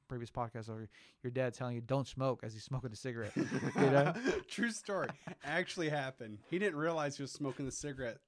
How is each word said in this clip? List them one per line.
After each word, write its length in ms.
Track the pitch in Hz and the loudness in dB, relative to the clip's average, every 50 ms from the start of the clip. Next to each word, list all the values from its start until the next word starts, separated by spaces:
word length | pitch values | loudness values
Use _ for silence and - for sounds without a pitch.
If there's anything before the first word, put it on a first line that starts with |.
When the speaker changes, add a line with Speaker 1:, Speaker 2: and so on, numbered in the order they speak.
| _ _ | _ _
Speaker 1:
previous 220 | 131 120 117 110 | -6 -6 -6 -6
podcast 400 | - 131 120 113 - 117 107 113 | -4 -4 -4 -4 -4 -8 -8 -6
of 80 | 110 110 | -8 -8
your, 120 | 110 104 - - - - _ _ - | -8 -10 -14 -20 -20 -20 _ _ -6
your 80 | 127 | -2
dad 220 | 123 131 131 123 117 | 0 2 2 0 0
telling 200 | - 131 123 120 | -2 -4 -2 -2
you, 60 | 120 | -4
"Don't 260 | 117 113 135 139 131 - | -2 0 0 0 0 -2
smoke," 340 | - - 131 139 120 - - | -2 0 0 0 0 0 -4
as 100 | 113 110 | -8 -8
he's 100 | 110 - | -10 -8
smoking 280 | - 135 127 113 127 | -4 -4 -4 -4 -4
a 40 | 107 | -8
cigarette. 380 | - - 131 120 117 113 104 - | -6 -6 -4 -4 -2 -4 -2 0
Speaker 2:
<laughs> 400 | - - - - 131 - - - | 0 0 0 0 0 0 0 4
Speaker 1:
You 140 | - 143 135 | 6 8 8
know? 240 | 135 143 143 165 165 214 247 277 453 403 - - | 10 8 8 6 2 2 0 0 0 0 -2 -6
Speaker 2:
True 220 | - - 214 240 | -2 0 0 0
story. 380 | 220 - - - 202 185 143 123 - - - - 185 - - | 0 -2 -4 -2 -2 -2 -2 -2 -4 -8 -12 -12 -12 -8 -6
Actually 460 | 139 151 175 180 - - 190 165 156 | 0 0 0 0 0 -2 0 0 2
happened. 500 | 151 147 135 135 131 - 120 110 107 101 - - | 2 0 0 -2 -4 -6 -10 -10 -10 -12 -6 -2
He 100 | 165 180 | 0 2
didn't 160 | 208 202 160 147 | 2 2 2 2
realize 400 | 156 170 165 156 147 143 139 - | 2 2 2 2 0 0 -2 -4
he 60 | 143 | -6
was 80 | 127 | -8
smoking 340 | - - 143 135 123 - 143 | -6 -4 -2 -2 -2 -2 -4
the 60 | 131 | -4
cigarette 480 | 123 - - 147 135 131 131 117 107 - _ | -4 -4 -6 -6 -6 -4 -4 -4 -6 -6 _